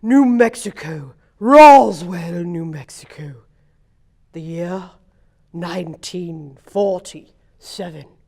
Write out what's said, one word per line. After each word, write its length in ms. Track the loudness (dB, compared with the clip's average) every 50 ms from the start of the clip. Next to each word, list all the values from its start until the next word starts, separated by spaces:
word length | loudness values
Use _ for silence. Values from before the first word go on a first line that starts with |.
New 240 | _ 2 2 2 4
Mexico, 880 | 2 2 2 0 0 -2 -6 -14 -14 -14 -14 -16 -16 -14 -16 -16 -18 -20 _ _ _ _ _
Roswell, 1040 | -2 4 6 10 10 10 10 10 6 4 -2 -8 -10 -12 -12 -12 -12 -10 -10 -10 -10
New 220 | -8 -8 -10 -10
Mexico, 760 | -10 -12 -14 -18 _ -20 -20 -20 -20 -20 -18 -18 -18 -18 -20 _ _ _ _ _ _ _ _ _ _ _ _ _ _ _ _ _ _
the 80 | _ -18
year 480 | -16 -14 -10 -10 -10 -8 -8 -10 -12 -14 _ _ _ _ _ _ _ _ _ _ _ _ _
nineteen 1040 | -14 -12 -10 -10 -10 -10 -12 -14 -16 _ -14 -12 -12 -12 -12 -14 -16 -16 -20 -20 -20 _
forty-seven. 1400 | -12 _ -4 -2 -2 -4 -6 -10 -14 -20 -20 -20 _ _ _ _ _ _ _ _ -20 -16 -16 -16 -16 -16 -18 -20 _ _ _ _